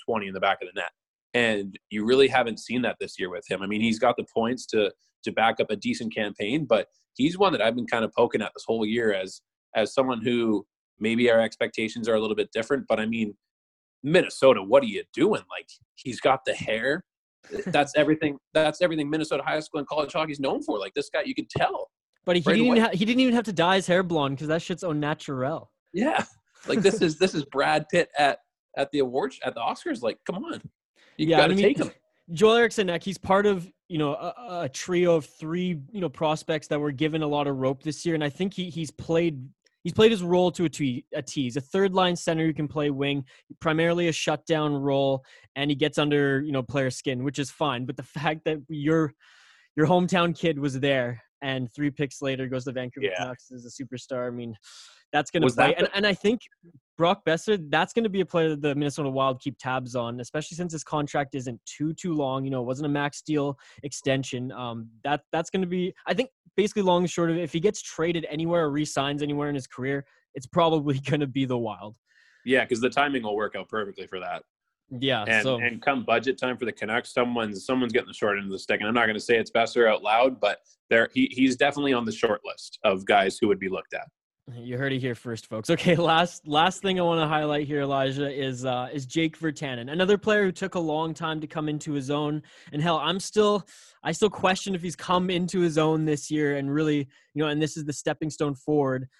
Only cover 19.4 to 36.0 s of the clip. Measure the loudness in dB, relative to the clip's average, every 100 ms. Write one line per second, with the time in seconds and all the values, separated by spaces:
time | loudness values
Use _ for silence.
19.4 | -2 -4 -4 -8 -4 -2 -2 -2 -4 -2
20.4 | -2 -2 -2 -4 -4 -4 -2 -4 -2 -6
21.4 | -6 0 0 -2 -10 _ _ _ 0 2
22.4 | 4 4 6 6 4 2 2 4 4 4
23.4 | 2 2 4 4 4 2 2 0 0 -2
24.4 | -2 -2 -2 -6 -4 -2 -2 -4 -6 -4
25.4 | -4 -4 -10 _ _ -2 0 0 -2 _
26.4 | _ _ -2 2 4 4 0 2 0 0
27.4 | -2 0 2 2 2 0 0 2 2 0
28.4 | _ _ _ -4 -2 0 0 0 -4 -6
29.4 | -8 -4 -4 -4 -6 -4 -4 -4 -6 -8
30.4 | -8 -12 -14 _ _ _ _ -2 4 6
31.4 | 6 6 4 4 -2 -8 _ _ -10 4
32.4 | 6 6 4 2 -2 -2 -4 -6 2 4
33.4 | 4 2 -4 _ -6 -2 -2 -2 -6 -10
34.4 | -8 -6 -6 -6 -2 2 4 4 0 _
35.4 | -6 -2 -2 -4 -8 -6